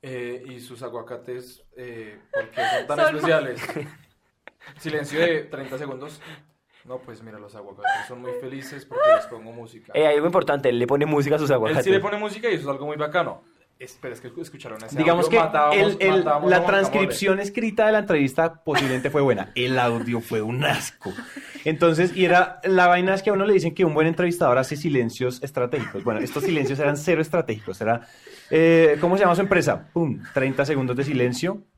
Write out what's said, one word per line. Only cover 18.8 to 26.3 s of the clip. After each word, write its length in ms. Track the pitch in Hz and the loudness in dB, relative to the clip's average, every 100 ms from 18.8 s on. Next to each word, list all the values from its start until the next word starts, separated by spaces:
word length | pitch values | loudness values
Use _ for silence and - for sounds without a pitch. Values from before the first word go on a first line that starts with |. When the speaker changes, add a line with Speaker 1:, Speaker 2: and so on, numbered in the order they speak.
| 139 127 135 | 0 -2 0
Speaker 4:
fue 120 | 147 | 2
buena. 280 | 139 107 92 - | 2 2 -2 -4
El 200 | 123 127 | -2 2
audio 440 | 120 117 117 117 | 0 0 -4 -6
fue 200 | 110 113 | -4 -4
un 220 | 107 123 | -4 -2
asco. 500 | 147 - - - - - - - - - | -2 -2 -6 -12 -12 -12 -14 -18 -18 -6
Entonces, 520 | - 160 170 160 180 180 | -4 2 2 4 0 2
y 80 | |
era, 360 | 175 175 185 - | 4 4 4 -2
la 240 | 185 185 180 | 0 4 6
vaina 260 | 180 185 | 4 2
es 120 | 190 | 0
que 60 | 196 | 0
a 20 | |
uno 120 | 196 | 0
le 100 | 202 | 4
dicen 200 | 190 165 | 2 2
que 100 | 156 | 0
un 80 | 180 | 0
buen 140 | 151 156 | 2 0
entrevistador 500 | 160 180 175 156 123 | 2 -2 2 2 2
hace 180 | 131 147 | 0 -4
silencios 680 | 160 143 113 - 127 123 | 0 0 0 -2 -4 -4
estratégicos. 640 | 135 - 123 147 107 98 | -8 -4 -4 -4 -6 -4
Bueno, 160 | 110 107 | -4 -2
estos 240 | 123 | -4